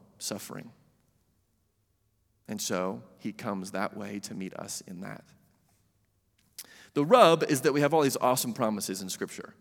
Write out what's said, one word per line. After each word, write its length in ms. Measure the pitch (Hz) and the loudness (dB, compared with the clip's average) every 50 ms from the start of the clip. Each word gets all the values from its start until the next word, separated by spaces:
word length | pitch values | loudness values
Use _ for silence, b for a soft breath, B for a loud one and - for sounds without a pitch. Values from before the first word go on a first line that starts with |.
| _ _ _ _ | _ _ _ _
suffering. 520 | - - 110 98 - - - - - 120 - _ _ _ _ _ _ _ _ _ _ _ _ _ _ _ _ _ _ _ _ _ _ _ _ _ _ _ _ _ _ _ _ _ _ - | -10 -8 -8 -8 -10 -12 -14 -14 -16 -16 -20 _ _ _ _ _ _ _ _ _ _ _ _ _ _ _ _ _ _ _ _ _ _ _ _ _ _ _ _ _ _ _ _ _ _ -12
And 140 | 107 107 | -10 -8
so 420 | - - 110 90 92 95 104 120 120 - - _ | -6 -4 -2 -2 -2 -2 -4 -6 -12 -18 -20 _
he 120 | - 110 | -12 -12
comes 400 | 101 - - 113 101 95 92 98 | -10 -8 -8 -6 -6 -6 -8 -8
that 240 | 98 95 101 - - | -6 -4 -6 -6 -6
way 240 | 104 101 101 101 101 | -8 -10 -10 -10 -10
to 160 | - - 110 | -12 -10 -10
meet 180 | 98 95 90 - | -10 -10 -10 -10
us 280 | - - - - - - | -12 -12 -12 -12 -12 -12
in 160 | - 92 87 | -14 -14 -14
that. 220 | 95 101 104 - - _ _ _ _ _ _ _ _ _ _ _ _ _ _ _ _ _ _ _ _ _ _ _ _ _ _ - B B B B B B _ | -14 -14 -14 -16 -18 _ _ _ _ _ _ _ _ _ _ _ _ _ _ _ _ _ _ _ _ _ _ _ _ _ _ -20 B B B B B B _
The 120 | 147 147 | -2 4
rub 380 | 160 233 254 214 165 - 160 160 | 6 8 10 10 10 8 6 4
is 180 | - 151 131 | 2 0 2
that 120 | - 156 135 | 2 2 2
we 80 | 147 | 4
have 120 | 147 143 160 | 2 4 4
all 80 | 160 | 4
these 160 | 147 135 - - | 4 4 2 2
awesome 360 | - 127 127 - - 127 110 | 2 2 2 2 0 -4 -2
promises 480 | - 120 110 107 101 101 - 95 95 | -2 0 0 0 -2 -4 -6 -6 -6
in 80 | 98 92 | -8 -8
Scripture. 440 | - - 101 90 - - - - - _ | -8 -8 -8 -8 -8 -12 -14 -16 -18 _